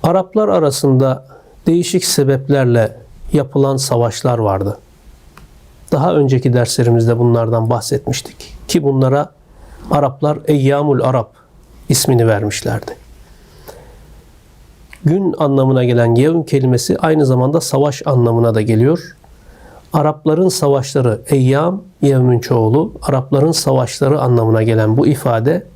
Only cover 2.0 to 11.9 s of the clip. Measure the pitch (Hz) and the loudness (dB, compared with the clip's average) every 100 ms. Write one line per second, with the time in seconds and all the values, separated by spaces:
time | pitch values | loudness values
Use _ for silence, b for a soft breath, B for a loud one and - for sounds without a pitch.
2 | - - 139 135 139 143 127 120 110 - | -2 -2 0 0 0 0 2 2 0 -4
3 | - - - 151 131 143 139 135 135 120 | -20 -20 -4 -2 -2 0 0 0 -2 0
4 | 117 - 131 120 107 98 98 95 - _ | -2 -2 -4 -2 0 -2 -4 -8 -16 _
5 | - - - - - - - - - 156 | -20 -20 -20 -20 -20 -20 -20 -20 -6 -2
6 | 160 165 139 131 131 123 120 - 120 117 | 0 2 2 0 0 0 0 0 2 2
7 | 113 117 120 117 113 117 113 120 - - | 2 2 2 2 0 -2 -2 -4 -4 -6
8 | - 131 - - - - - 175 139 135 | -6 -8 -10 -18 -20 -20 -4 -2 0 0
9 | 131 139 147 _ _ B B B - 147 | 0 0 -4 _ _ B B B -4 -2
10 | 143 135 151 151 - 147 135 143 147 131 | -2 -2 -4 -4 -2 0 2 0 0 0
11 | 120 127 110 _ _ - - - - | 0 -2 -4 _ _ -20 -20 -20 -4